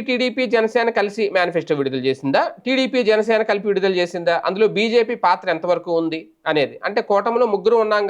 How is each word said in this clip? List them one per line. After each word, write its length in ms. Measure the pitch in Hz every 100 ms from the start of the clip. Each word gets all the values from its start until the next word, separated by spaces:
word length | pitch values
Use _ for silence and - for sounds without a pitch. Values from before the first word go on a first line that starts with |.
| 262
టీడీపీ, 360 | 247 247 269 247 226
జనసేన 340 | 220 240 233 226
కలిసి 260 | 202 208 208 185
మేనిఫెస్టో 400 | 175 170 151 147
విడుదల 220 | 135 131 131
చేసిందా, 340 | 131 139 180 330 - 247
టీడీపీ, 340 | 262 262 254 214
జనసేన 300 | 214 214 220 220
కలిపి 180 | 202 208
విడుదల 220 | 190 196 180
చేసిందా, 340 | 175 175 170 170 -
అందులో 180 | 190 214 170
బీజేపీ 400 | 220 240 226 240 180
పాత్ర 240 | 180 185 160
ఎంతవరకు 360 | 175 165 175 165
ఉంది 180 | 165 160 - _ 156
అనేది. 240 | 151 123 117 -
అంటే 140 | 214 214
కూటమిలో 360 | 202 220 233 240
ముగ్గురు 240 | 196 190 233 220
ఉన్నాం 180 | 208